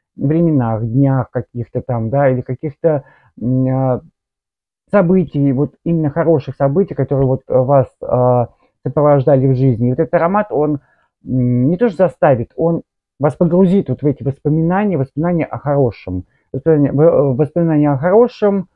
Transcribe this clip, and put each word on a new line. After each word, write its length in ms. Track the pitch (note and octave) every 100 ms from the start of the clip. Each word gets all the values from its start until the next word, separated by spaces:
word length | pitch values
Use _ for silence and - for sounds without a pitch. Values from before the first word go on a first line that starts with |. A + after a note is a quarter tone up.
| _ -
временах, 680 | C#3 D#3+ E3+ D3 A2+ A2 A2+
днях 460 | B2 C#3 C3+ A2+
каких-то 500 | B2 - A#2+ A2+ B2+
там, 280 | - A#2+ A2+
да, 200 | C#3 C#3
или 100 | B2+
каких-то, 640 | - B2+ D#3 - E3 D3 - _ _ -
м, 260 | A#2 C3 C3
а, 320 | C3 C3 A#2+ - _ _ _ _ _ _ _ _
событий, 600 | G3+ F3 F#3+ D#3 D3 C#3
вот 200 | C3 C#3+ _
именно 260 | E3+ E3+ D3+
хороших 440 | E3 E3 D#3 C3+ -
событий, 380 | C#3 C#3 C3+ C#3
которые 320 | C3+ C3+ C3
вот 140 | C3 -
вас, 400 | B2+ B2+ C#3 A#2 -
а, 480 | - B2+ B2 B2 A#2 _ _ _ C3+
сопровождали 640 | C#3+ D3 C#3+ C3 C3+ C3+
в 80 | B2+
жизни. 320 | C3+ A2 B2
И 20 |
вот 80 | B2+
этот 140 | D#3+ E3+
аромат, 360 | E3+ G3+ G#3
он, 280 | C#3+ D3+ D3 _ _ _ _ -
м, 440 | B2+ B2 B2 C3
не 80 | F3
то 100 | A#3+
что 80 | F3+
заставит, 540 | F3+ - E3 A#2+ A#2 -
он 260 | E3 E3+ - _ _ -
вас 160 | D3 C#3+
погрузит 540 | F3 F3 F#3+ G3 -
вот 120 | C3
в 20 | D3
эти 180 | C#3
воспоминания, 760 | B2+ C3+ D3 D#3 E3 F#3+ G#3 D#3+
воспоминания 480 | C3 C#3 E3+ E3+ -
о 120 | A#2
хорошем, 680 | C#3+ C#3+ B2 - - F#2 - _ _
воспоминания, 380 | C3+ D#3+ D3+ C#3+
в-, 80 | C#3
э, 320 | D#3+ - C#3+ B2
воспоминания 560 | D3 F3 E3+ D3+ D3
о 60 | C3+
хорошем 720 | F3 G#3 A#3+ - G#3 G3 F3+